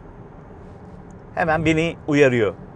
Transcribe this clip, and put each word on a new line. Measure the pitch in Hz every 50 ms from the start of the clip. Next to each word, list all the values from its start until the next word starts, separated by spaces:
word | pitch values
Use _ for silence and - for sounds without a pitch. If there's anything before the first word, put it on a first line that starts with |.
| - - - - - - - - - - - - - - - - - - - - - - - - - - -
Hemen | - 180 165 156 156 -
beni | 156 160 156 165 170 - - -
uyarıyor. | - 147 143 143 131 123 120 107 95 - - - - -